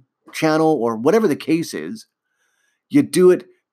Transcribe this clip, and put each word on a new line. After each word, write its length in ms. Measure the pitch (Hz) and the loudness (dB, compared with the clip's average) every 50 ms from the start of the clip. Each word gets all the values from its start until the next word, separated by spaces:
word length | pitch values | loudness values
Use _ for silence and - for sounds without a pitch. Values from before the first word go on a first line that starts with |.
| _ _ _ _ _ - | _ _ _ _ _ -16
channel 460 | - - 156 156 156 156 160 156 156 117 | -6 -4 -2 0 0 2 2 0 0 0
or 160 | 117 117 113 | -2 -4 -4
whatever 320 | 110 120 156 208 226 220 160 | -2 0 0 2 2 2 0
the 80 | 139 | -2
case 380 | - - - 160 165 151 - 104 | -4 -4 -4 -4 -4 -4 -6 -10
is, 320 | 80 76 90 113 107 - _ _ _ _ _ _ _ _ _ _ _ _ _ _ _ _ _ | -10 -10 -12 -14 -16 -18 _ _ _ _ _ _ _ _ _ _ _ _ _ _ _ _ _
you 140 | 131 147 | 0 0
do 280 | 127 - 143 175 180 180 | 0 0 2 4 4 4
it 160 | 180 - - _ _ _ _ _ | 4 2 -2 _ _ _ _ _